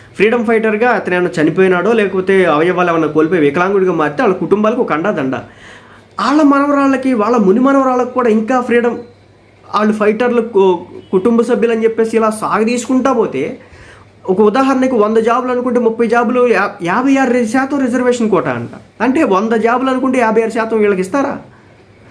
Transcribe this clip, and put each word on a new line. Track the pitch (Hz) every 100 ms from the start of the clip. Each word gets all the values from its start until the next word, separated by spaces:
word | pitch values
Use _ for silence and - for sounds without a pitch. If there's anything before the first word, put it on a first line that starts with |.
| - -
ఫ్రీడమ్ | 220 240 226
ఫైటర్గా | 220 220 208 247
అతను | 220 -
ఏమైనా | 180 175 170
చనిపోయినాడో | 151 170 190 180 196
లేకపోతే | 233 196 196 185 190
అవయవాలు | 175 151 170 180 175
ఏమైనా | 165 151
కోల్పోయి | 151 160 180
వికలాంగుడిగా | 143 143 185 202 185
మారితే | 165 147 147
వాళ్ళ | 240
కుటుంబాలకు | 185 165 196 220 247
ఒక | 185
అండాదండ. | 156 190 180 131 120 - - - - - - - -
వాళ్ళ | 220 302
మనవరాళ్ళకి, | 285 277 285 277 277 262 262 240
వాళ్ళ | 208 247
ముని | 190 220
మనవరాళ్ళకు | 262 277 262 247 247
కూడా | 254 233
ఇంకా | 220 220 254
ఫ్రీడమ్, | 240 233 233 - - - _ _ _ _ - 208
వాళ్ళు | 214
ఫైటర్లు | 214 208 220 247 240
కు-, | 220 196 196 220 - - -
కుటుంబ | 190 233 233
సభ్యులు | 226 214 233
అని | 226
చెప్పేసి | 220 226 220 226
ఇలా | 220
సాగదీసుకుంటా | 214 147 185 226 247 - 262 262
పోతే | 247 202 131 147 - - - - - - - -
ఒక | 190
ఉదాహరణకు | 208 233 269 262 254 240
వంద | 208 226
జాబులు | 220 240 254
అనుకుంటే | 247 247 240
ముప్పై | 226 226 233
జాబులు | 233 233 254 247
యా-, | 190 202 -
యాభై | 170 208 269 269
ఆరు | 254 247
శాతం | 220 262 269 285
రిజర్వేషన్ | 262 254 247 247 220
కోటా | 175 135
అంట. | 120 117 - - -
అంటే | 240 269
వంద | 262 185 220
జాబులు | 226 226 254 262
అనుకుంటే | 262 262 254
యాభై | 220 220
ఆరు | 226
శాతం | 226 220 226
వీళ్ళకి | 208 185
ఇస్తారా? | 180 - 170 - - - - - - - -